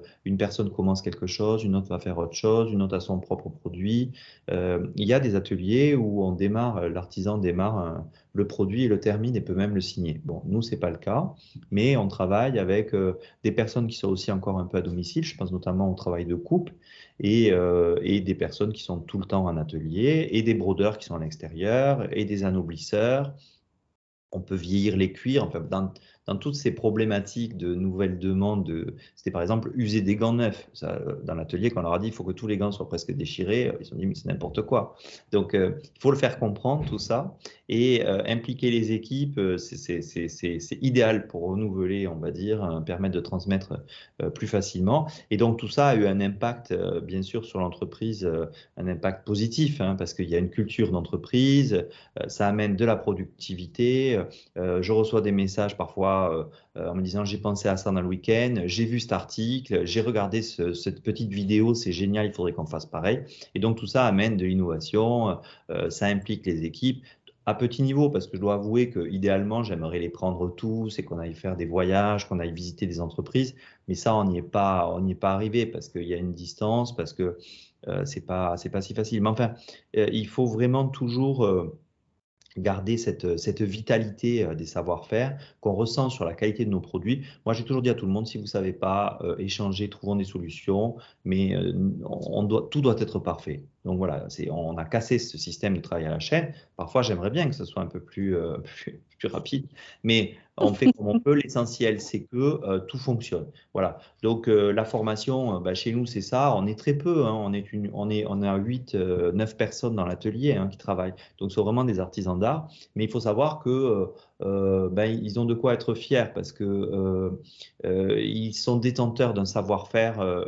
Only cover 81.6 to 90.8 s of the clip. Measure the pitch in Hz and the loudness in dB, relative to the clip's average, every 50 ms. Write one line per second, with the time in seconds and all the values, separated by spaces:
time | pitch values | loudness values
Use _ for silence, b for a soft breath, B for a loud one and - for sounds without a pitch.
81.6 | 87 - - - _ _ _ _ _ _ _ _ _ _ _ _ _ _ _ 90 | 0 -2 -8 -12 _ _ _ _ _ _ _ _ _ _ _ _ _ _ _ -2
82.6 | 92 101 95 95 95 107 117 113 - - - - - 87 85 82 - 107 98 - | -2 0 0 0 0 0 0 0 0 -4 -4 -2 -2 -2 -2 0 -2 -4 -2 -2
83.6 | 110 98 95 110 113 - 120 110 113 104 101 - - 120 120 117 101 80 80 80 | -2 -2 -2 -6 0 0 0 0 0 -2 -6 -4 -2 0 2 2 0 0 -2 -6
84.6 | 80 80 - 90 85 90 87 82 - - 107 110 123 135 143 139 B B B B | -8 -6 -6 -4 -2 -2 -2 -4 -2 -2 0 0 0 0 -4 -8 B B B B
85.6 | - 110 98 98 117 117 - 143 131 127 123 - 85 82 - - 110 107 104 - | -2 -2 0 0 0 0 2 0 0 0 0 -2 -4 -6 -2 0 0 0 0 0
86.6 | 120 107 98 92 - - - 90 - 107 131 139 139 B B B _ 110 113 110 | -2 0 0 -2 -2 -4 -6 -4 -2 -2 -2 -2 -4 B B B _ -2 -2 -2
87.6 | 120 - 135 131 123 123 113 117 - 95 95 104 113 117 - 110 104 101 - 101 | -2 -2 -2 2 2 2 2 2 0 0 0 0 -2 -4 -8 -10 -10 -4 -2 -2
88.6 | 95 95 87 - - 95 95 101 101 101 - - - 87 85 - 95 95 - - | 0 0 -2 -2 -2 0 2 2 0 0 -2 -4 -4 -4 -4 -2 -4 -4 -4 -2
89.6 | 104 98 95 98 107 101 - - - 98 101 101 95 92 - 92 87 82 - - | -2 -2 -2 -2 -4 -6 -6 -8 -4 -2 0 0 -2 -2 -6 -8 -8 -8 -10 -6
90.6 | - - 98 98 | -2 0 2 2